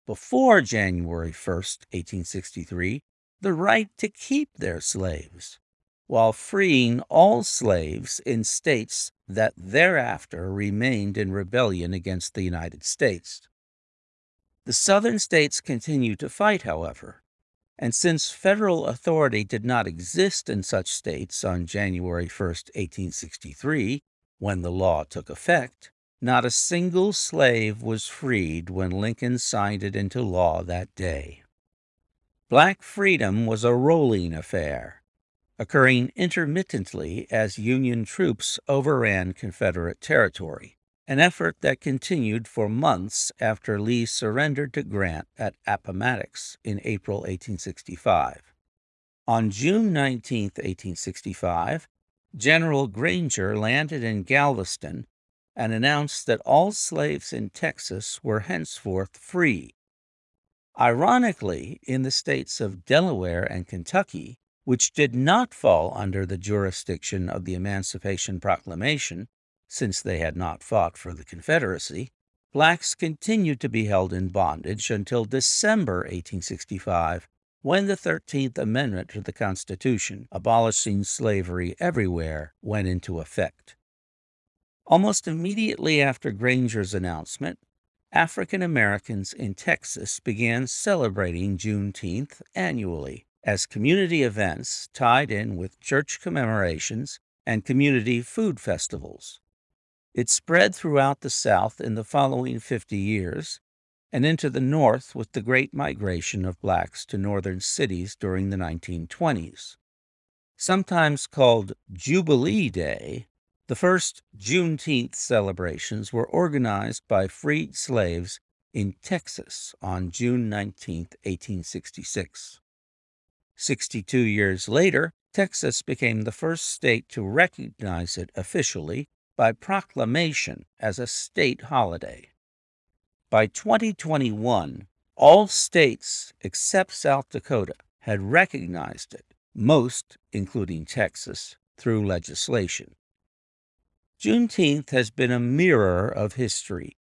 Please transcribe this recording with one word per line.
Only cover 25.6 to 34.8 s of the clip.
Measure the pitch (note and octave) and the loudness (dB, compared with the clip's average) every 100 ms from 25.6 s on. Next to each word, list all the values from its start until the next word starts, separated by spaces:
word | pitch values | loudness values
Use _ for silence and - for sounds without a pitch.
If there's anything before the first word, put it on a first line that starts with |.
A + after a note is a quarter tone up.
| B2 _ - _ _ _ | 0 _ -20 _ _ _
not | B2 B2 A#2+ | 2 2 2
a | |
single | - - F3 F3+ F3+ G3+ | 0 0 0 0 2 2
slave | - - D#3 C3 A2+ G#2+ G#2+ | 0 -2 4 4 6 0 -2
was | A2+ A2 - | -4 -4 -6
freed | - C3+ A2 E2 E2 F2 | -8 -2 0 0 -4 -6
when | F#2 F#2 | -4 -2
Lincoln | F#2 A2 A2 B2 B2 | -2 -4 -4 -2 -2
signed | - A2 G2+ G2+ | -2 0 0 -2
it | G2+ G2+ | -4 -2
into | G2 B2 | -2 -2
law | A2 F2+ E2+ E2+ | -2 2 2 2
that | F2 F2 F#2 | -4 -6 -6
day. | - F#2 C#2+ C#2+ - _ _ _ _ _ _ _ _ _ _ _ | -6 -4 -4 -8 -16 _ _ _ _ _ _ _ _ _ _ _
Black | B2+ F3 G3 | 6 6 4
freedom | - G3+ G3 D#3+ G2+ G#2 A2+ | -8 0 2 4 2 2 0
was | A2 | 2
a | A#2 | 4
rolling | A#2+ C#3 E3 C3+ G2+ F2 D#2+ | 4 6 6 4 2 0 -4
affair, | - F#2+ D2+ C2 | -4 -4 -2 -6